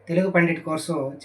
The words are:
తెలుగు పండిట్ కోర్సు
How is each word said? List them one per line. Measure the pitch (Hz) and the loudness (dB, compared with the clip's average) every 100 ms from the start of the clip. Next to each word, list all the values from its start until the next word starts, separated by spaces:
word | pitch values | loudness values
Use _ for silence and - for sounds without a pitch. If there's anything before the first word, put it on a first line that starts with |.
| - | -2
తెలుగు | 170 190 | 0 2
పండిట్ | 180 170 165 165 | 4 4 2 -4
కోర్సు | 156 - 156 135 139 | -6 -4 -4 -4 -8